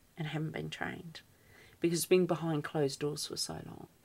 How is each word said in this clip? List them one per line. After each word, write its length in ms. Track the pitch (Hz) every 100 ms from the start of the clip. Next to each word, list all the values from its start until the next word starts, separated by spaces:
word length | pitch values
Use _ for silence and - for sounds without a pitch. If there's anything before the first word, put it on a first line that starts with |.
| _ -
and 120 | 156
haven't 240 | 156 156
been 180 | - 156
trained 500 | - - - 170 160 - - - - - -
because 200 | 175 165
it's 80 | -
been 200 | 185 180
behind 380 | 165 165 151
closed 360 | - 160 139 139
doors 260 | 147 151 -
for 100 | -
so 180 | - 160 -
long. 200 | - - -